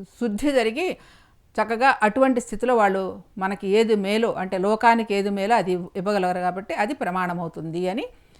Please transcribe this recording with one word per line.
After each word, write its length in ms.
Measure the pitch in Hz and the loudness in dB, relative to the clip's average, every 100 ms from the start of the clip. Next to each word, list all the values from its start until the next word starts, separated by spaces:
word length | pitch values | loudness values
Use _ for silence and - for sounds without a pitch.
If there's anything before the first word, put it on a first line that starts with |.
శుద్ధి 500 | 196 - 233 208 294 | -16 -6 -4 -2 0
జరిగి 440 | 269 226 233 359 - - - _ _ _ - | 2 0 -2 -4 -6 -12 -20 _ _ _ -4
చక్కగా 360 | 214 226 269 - | -2 2 2 4
అటువంటి 380 | 208 240 262 240 | 2 4 2 2
స్థితిలో 360 | 233 214 247 240 | -4 -4 2 4
వాళ్ళు 460 | 202 190 190 196 - - | 4 2 -4 -8 -16 -6
మనకి 300 | 190 196 196 | -6 -4 0
ఏది 260 | 208 226 | 2 4
మేలో, 380 | 214 196 214 226 | 2 2 0 0
అంటే 260 | 160 185 190 | -2 -4 -2
లోకానికి 560 | 196 220 233 233 214 | 0 4 4 4 2
ఏది 160 | 202 202 | -2 -2
మేలో 260 | 202 196 233 | -2 2 2
అది 160 | 185 | 2
ఇవ్వగలరు 640 | 180 180 202 185 208 180 180 | -2 -4 -6 -2 0 0 -2
కాబట్టి 360 | 180 180 202 | -2 -4 -6
అది 200 | 320 214 | -4 -4
ప్రమాణమవుతుంది 920 | 285 202 185 180 175 165 165 160 165 185 | -4 -4 -2 -4 -4 -8 -8 -8 -4 -4
అని 180 | 214 494 - _ _ | -4 -6 -12 _ _